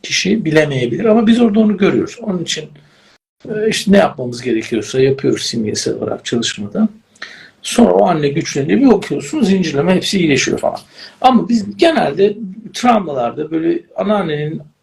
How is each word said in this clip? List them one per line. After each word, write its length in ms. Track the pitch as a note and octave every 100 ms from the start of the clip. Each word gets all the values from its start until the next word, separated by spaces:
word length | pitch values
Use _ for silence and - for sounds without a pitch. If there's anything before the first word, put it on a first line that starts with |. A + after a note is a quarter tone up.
Kişi 420 | - - F#3 A3+ D#3+
bilemeyebilir 600 | D#3 D3+ C3 B2 - A3
ama 220 | A3 A3
biz 140 | A3+
orada 180 | A#3 G3+
onu 180 | G#3+ F#3
görüyoruz. 400 | F#3+ B2 - -
Onun 220 | A3+ F3+
için, 220 | D#3+ - D3+ - _ _ _ _ _ _ -
e, 200 | G#3+ A3
işte 220 | - -
ne 60 | G3
yapmamız 440 | C3+ - B2 A#2+
gerekiyorsa 600 | B2 A2 A2 A2+ G#2 C3
yapıyoruz 420 | C3+ C3+ C#3 A2+
simgesel 520 | - - G#2+ A2 - A2
olarak 300 | A2 A#2 -
çalışmada. 640 | A#2 A2 - G#2 - A3 - _ _ - - - _
Sonra 320 | - - A3+
o 120 | F3+ G3+
anne 220 | D#3+ C#3+
güçleniyor. 520 | D3 C#3+ - D3+ G#3
Bir 80 | C4+
bakıyorsun 540 | G3 - C#3+ - D#4
zincirleme 540 | G3+ G3 E3 C#3 E3 F#3
hepsi 240 | - G3+
iyileşiyor 400 | E3 C3+ - -
falan. 200 | - - - - - _
Ama 280 | B3+ B3 F3
biz 280 | A#3 G3+ -
genelde 600 | E4+ D4+ D#3+ D3+ G3+ G#3 G#3 F#3+ -
travmalarda 760 | - B3 A3+ E3+ C3+ A#2+ A#2+ D3+
böyle 280 | D#3+ E3 E3+ - -
anneannenin 680 | F#3+ G#3+ F3 D3+ D3+ E3 - _